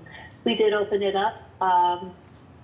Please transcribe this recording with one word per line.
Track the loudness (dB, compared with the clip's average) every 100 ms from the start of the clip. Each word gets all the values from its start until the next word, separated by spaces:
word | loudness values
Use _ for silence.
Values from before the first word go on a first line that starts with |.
| -12 -20 -20 -6 -2
We | 2
did | 2
open | 2 0 0
it | 0 0
up, | -2 -4 -12 -2
um, | 2 4 2 0 -8 -16 -20 -20 -20 -20